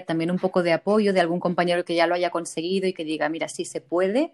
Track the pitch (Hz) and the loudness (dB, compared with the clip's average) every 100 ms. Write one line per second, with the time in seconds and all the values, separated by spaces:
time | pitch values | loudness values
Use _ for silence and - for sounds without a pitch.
0 | - 160 165 180 185 185 175 165 - 214 | 0 -2 0 0 0 0 2 2 2 2
1 | 202 190 170 175 180 175 175 175 175 170 | 2 2 2 0 -2 0 0 0 0 2
2 | 165 175 175 170 170 - 165 190 185 180 | 2 2 0 -2 -6 -6 -2 0 -2 -2
3 | 156 156 151 165 151 - 165 160 - 170 | -6 -2 -2 -4 -6 -6 -8 -10 -4 0
4 | 190 226 320 | 0 0 -2